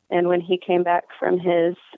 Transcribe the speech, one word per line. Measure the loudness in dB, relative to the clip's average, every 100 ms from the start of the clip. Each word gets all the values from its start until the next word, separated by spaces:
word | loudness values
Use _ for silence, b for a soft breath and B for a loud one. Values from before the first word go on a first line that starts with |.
| -4
And | -2 0
when | 0
he | -2 -4
came | 0 0
back | 2 -2 -4 -6
from | -2 0
his | 2 2 0 -2 -12